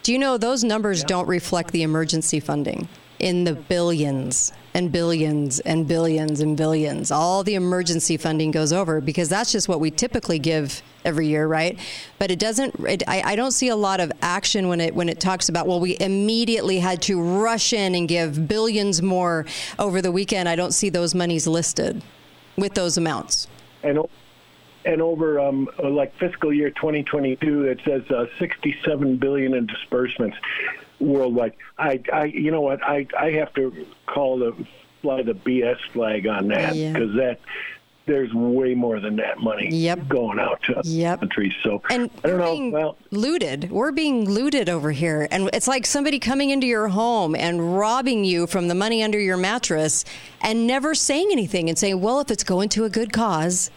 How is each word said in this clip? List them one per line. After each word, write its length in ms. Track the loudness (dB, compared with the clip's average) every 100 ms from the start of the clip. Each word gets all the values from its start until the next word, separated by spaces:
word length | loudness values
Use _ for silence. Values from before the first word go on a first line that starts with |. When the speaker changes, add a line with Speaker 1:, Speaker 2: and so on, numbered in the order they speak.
Speaker 1:
Do 80 | 0
you 80 | 2
know 180 | 2 2
those 260 | 0 0
numbers 360 | 0 0 0 0
Speaker 2:
Yeah. 60 | 0
Speaker 1:
don't 200 | -2 0
reflect 420 | -2 0 -2 0
the 100 | 0
emergency 580 | 2 0 0 0 0 -2
funding 480 | -2 -2 -2 -4 -8 -14 -20 -4
in 260 | 0 2
the 80 | 0
billions 960 | -2 -2 0 2 2 0 -2 -2 -2 -2 -4 -6
and 160 | -2 0
billions 720 | 0 2 2 2 2 0 -2
and 260 | 0 0 2
billions 540 | 2 2 2 0 0
and 160 | 0 2
billions? 540 | 2 2 0 -2 -2
All 340 | 2 2 2
the 100 | 2
emergency 600 | 0 0 0 0 0 0 0
funding 340 | 0 0 0
goes 220 | 2 2
over 300 | 2 2 0
because 260 | 0 -2 0
that's 240 | 0 0
just 160 | 0 0
what 120 | 0
we 100 | 0
typically 480 | 0 -2 -2 -2 0
give 420 | 2 0 -2 -8 -14 -6
every 220 | -2 0 2
year, 200 | 2 2
right? 320 | 2 0 -4 -12 -12 -16 -4
But 120 | -2
it 80 | 0
doesn't, 360 | 0 0 -2 -2 -2
it, 160 | -2 0
I, 240 | -2 0
I 40 | 0
don't 160 | 0
see 160 | 0 0
a 80 | 2
lot 220 | 2 2
of 140 | 0 -2
action 480 | -2 0 0 0 2
when 120 | 2
it, 140 | 0
when 140 | 0 -2
it 120 | 0
talks 280 | -2 0 0
about, 180 | 0 0
well, 140 | 0
we 160 | 0 0
immediately 800 | 0 2 2 2 2 2 2 2
had 200 | 0 0
to 160 | 0 0
rush 520 | 2 2 2 2 0
in 220 | 2 2
and 120 | 0 2
give 400 | 0 0 0 0
billions 540 | 2 2 2 2 2
more 460 | 2 2 2 0 -2 -8 -8 -2
over 240 | 0 0
the 100 | 0
weekend. 360 | 0 0 0 2
I 60 | 0
don't 160 | 0
see 160 | 0 0
those 240 | 0 0
monies 320 | 0 0 0 0
listed 560 | 0 0 -2 -4 -4 -12 -20 -20 -20 -10 -4
with 180 | -2
those 240 | -2 0 0
amounts. 480 | 0 -2 -2 -4 -4 -14 -20 -4
Speaker 2:
And 160 | 0 0
o-, 100 | 0 -8 -20 -20 -20 -20 -20 -6
and 160 | -2 2
over, 400 | 2 2 2 2
um, 280 | 2 0 -2 -2
uh, 60 | 0
like, 260 | 0 0 -2
fiscal 340 | -4 0 0
year 180 | 2 0
twenty 320 | 0 -2 -2
twenty-two, 600 | -2 0 0 0 0 2
it 140 | 2 0 0
says, 160 | -2 0
uh, 160 | 0 0 -4
sixty-seven 800 | -4 -2 -4 -2 -2 0 2 2
billion 380 | 2 0 0
in 120 | 0 -2
disbursements 680 | -6 -4 -2 -2 -2 -4 -4 -6 -6 -6 -8 -16 -4
worldwide. 520 | 0 2 2 2 0 -4 -18 -4
I, 220 | -2 -2 0
I, 120 | 0
you 260 | 0 0 0
know 100 | 2
what? 220 | 0 0
I, 240 | 0 -2 -2 -2
I 120 | 0
have 220 | 0 -2
to 180 | -2 -2 -4 -16 -12 -6
call 320 | 0 0 2
the, 160 | -2 -2 -14 -16 -20 _
fly 200 | -2 -2
the 120 | -2
B 280 | -2 0 2
S 160 | 2 -2 -4
flag 340 | -2 0 0 0
on 220 | 0 0
that 260 | 0 0
Speaker 1:
Yeah. 180 | -2 -2
Speaker 2:
'cause 220 | -2 0 0
that, 240 | 0 -2 -10 -12 -12 -14 _ _ -2
there's 260 | 0 0
way 420 | 0 2 2 2
more 260 | 2 0 -2
than 160 | -2 -2
that 220 | -2 -2
money 300 | -2 -2 -2
Speaker 1:
Yep. 380 | 0 0 -2 0
Speaker 2:
going 300 | 0 0 -2
out 220 | -2 -2
to 180 | -2 -2
Speaker 1:
Yep. 380 | -2 0 0 0
Speaker 2:
countries. 320 | -2 0 -2 0
So 200 | -2 -2 -2
Speaker 1:
And 200 | -2 -2 -2
Speaker 2:
I 40 | 0
don't 40 | 2
Speaker 1:
we're 0 |
Speaker 2:
know. 120 | 0
Speaker 1:
being 200 | 0 -2
Speaker 2:
Well, 240 | 0 -2 -4 -8
Speaker 1:
looted. 600 | -2 0 0 -2 -4 -4
We're 220 | -2 -2
being 360 | 0 0 2 2
looted 400 | 2 2 0 0
over 220 | 0 -2
here. 360 | 0 0 0 0
And 200 | 0 0
it's 160 | 0 0
like 160 | 0
somebody 340 | 0 0 0 0
coming 300 | 0 0 2
into 180 | 2 2
your 220 | 0 0
home 460 | 2 2 2 2
and 420 | 0 0 0 0 2
robbing 460 | 2 2 2 2
you 220 | 2 2 0
from 220 | 0 0
the 60 |
money 280 | 0 0 2
under 180 | 2 2
your 160 | 2 2
mattress 720 | 0 0 0 0 2 0 -4 -14 -18 -6
and 260 | -2 2 2
never 280 | 2 0
saying 340 | 0 0 2 2
anything 380 | 2 0 0 0
and 80 | 0
saying, 220 | 0 0
"Well, 180 | 0 0
if 100 | -2
it's 140 | -4
going 260 | 0 0 0
to 140 | 0
a 40 | 0
good 220 | -2 -2
cause." 580 | 0 0 0 0 -2 -4